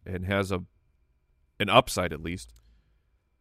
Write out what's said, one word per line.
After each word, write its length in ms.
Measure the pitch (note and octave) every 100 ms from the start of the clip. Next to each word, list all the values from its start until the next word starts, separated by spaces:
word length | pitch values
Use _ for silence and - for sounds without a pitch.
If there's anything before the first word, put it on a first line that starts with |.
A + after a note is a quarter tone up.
| F2+
and 180 | F#2 F#2
has 260 | G2+ F#2+
a, 100 | F#2+ F2 _ _ _ _ _ _ _ _ -
an 100 | G#2
upside 440 | A2 - - F2
at 100 | D2+
least. 300 | D#2+ F#2 - - - _ _ _ _ _ _ _